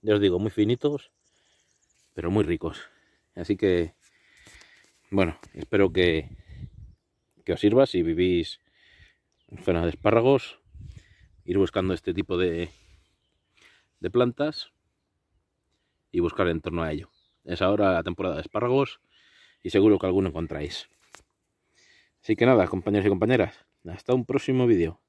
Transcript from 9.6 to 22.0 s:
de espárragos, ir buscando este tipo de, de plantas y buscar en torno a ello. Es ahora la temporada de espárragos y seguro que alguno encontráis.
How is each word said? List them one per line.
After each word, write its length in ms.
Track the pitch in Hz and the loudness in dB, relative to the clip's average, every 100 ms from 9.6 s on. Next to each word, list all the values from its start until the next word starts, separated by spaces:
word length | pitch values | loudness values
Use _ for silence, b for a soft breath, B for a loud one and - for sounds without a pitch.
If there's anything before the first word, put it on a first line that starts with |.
| - 85 | -2 0
de 80 | 85 | 0
espárragos, 680 | - 107 113 123 135 - - _ - b b b b b _ | 0 2 4 6 2 0 -20 _ -20 b b b b b _
ir 140 | - 92 | -4 0
buscando 340 | 95 104 95 | 0 0 -2
este 220 | 87 - | -4 -4
tipo 240 | 87 92 90 | -6 -4 -2
de, 320 | 92 85 87 _ _ _ _ _ _ _ _ b b b b _ | -2 -2 -8 _ _ _ _ _ _ _ _ b b b b _
de 120 | 92 | -4
plantas 640 | 123 123 117 147 - - _ _ _ _ _ _ _ _ _ _ _ _ _ _ | 0 0 -2 -6 -6 -16 _ _ _ _ _ _ _ _ _ _ _ _ _ _
y 80 | 87 | -2
buscar 260 | 85 - 90 | -2 0 -2
en 140 | 82 | -2
torno 240 | - 85 | -6 -6
a 80 | 80 | -4
ello. 180 | 78 - _ _ _ | -6 -12 _ _ _
Es 160 | - 87 | -12 -2
ahora 320 | 92 104 101 | 0 2 2
la 120 | 87 | 0
temporada 320 | 85 87 92 76 | -2 -6 -6 -6
de 60 | |
espárragos 580 | 85 107 120 135 135 - _ b b b b b | -8 -6 -2 0 -2 -6 _ b b b b b
y 80 | 92 | -2
seguro 280 | 98 107 98 | 4 6 4
que 80 | 95 | 2
alguno 220 | 92 95 | 0 0
encontráis. 600 | 78 85 76 73 - - _ _ - _ _ _ _ _ b b b | -4 -6 -6 -8 -10 -16 _ _ -20 _ _ _ _ _ b b b